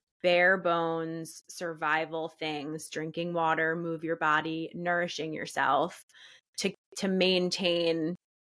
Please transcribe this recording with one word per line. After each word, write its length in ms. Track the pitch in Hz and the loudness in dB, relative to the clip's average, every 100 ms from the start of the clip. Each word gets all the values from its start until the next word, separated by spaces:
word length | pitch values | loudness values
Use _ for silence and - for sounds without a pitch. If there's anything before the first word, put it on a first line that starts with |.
| _ _ | _ _
bare 360 | 180 175 180 190 | 2 6 6 4
bones 840 | 175 170 165 165 165 165 160 - - | 2 2 2 -2 -4 -6 -10 -14 -16
survival 800 | - 175 160 160 160 160 160 160 | -10 -8 -4 0 0 0 -4 -6
things? 600 | - 156 151 143 156 - | -6 -6 -4 -6 -8 -8
Drinking 420 | 160 160 160 170 | -6 -6 -4 -4
water, 420 | 170 160 160 160 | 0 2 2 2
move 300 | 165 170 165 | 0 -4 -4
your 120 | 160 165 | -4 0
body, 540 | 156 156 156 160 160 | 2 2 0 -4 -6
nourishing 580 | - 175 175 175 - 160 | -6 -2 0 0 -4 -6
yourself 720 | 156 - - 131 139 170 - - - - - _ - | -6 -6 0 2 4 2 -4 -18 -20 -20 -20 _ -4
to, 140 | 196 - _ - | -4 -4 _ -4
to 100 | 190 | 0
maintain, 1080 | 185 185 185 180 180 185 170 170 165 160 180 _ _ | 4 4 4 2 0 0 2 2 0 -2 -4 _ _